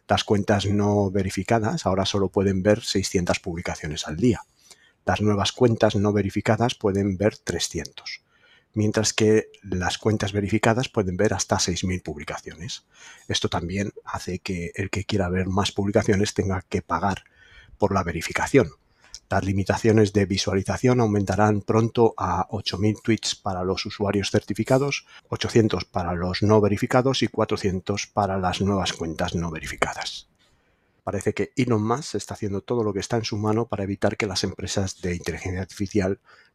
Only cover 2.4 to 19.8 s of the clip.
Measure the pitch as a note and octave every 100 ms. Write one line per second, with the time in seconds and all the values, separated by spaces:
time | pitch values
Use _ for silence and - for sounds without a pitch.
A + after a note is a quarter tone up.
2.4 | G2 F#2+ G2 G#2+ - G2+ F#2+ F#2+ F2 F2+
3.4 | - E2+ F2+ F2 D#2+ D2+ - D#2 A#2+ G2+
4.4 | - _ _ - _ _ - F#2 G#2 G2+
5.4 | G2 - B2 A2+ A2 G#2 G#2 G#2 G2 G#2
6.4 | A#2 G#2+ A#2 - G#2 F#2+ G2+ F2+ G#2 -
7.4 | - E2+ - E2 D#2 - - - _ _
8.4 | _ _ _ G#2+ G#2+ A2 G#2 - G#2+ G#2+
9.4 | - - G2+ F#2 E2+ - A2+ G#2+ G#2 G#2
10.4 | G2+ A2 A#2 A2+ C3 - F#2 F2+ G#2 F#2
11.4 | - G2+ - E2+ F#2 F2+ - D2+ - -
12.4 | - - B2 - _ _ - - - -
13.4 | G#2+ F2+ E2+ F#2+ G2+ - - - - F2+
14.4 | - F2+ E2+ - G2 - - G#2 F2+ F#2
15.4 | F#2 F#2 G2 - G2 G#2 G#2 G2 G#2 -
16.4 | G2 F#2 - - - E2 G2 G2 - _
17.4 | - - - - G2+ F#2+ E2+ D#2+ - -
18.4 | F2+ C#3 G#2+ - _ _ _ - _ G2
19.4 | G2 G2 F#2+ F#2+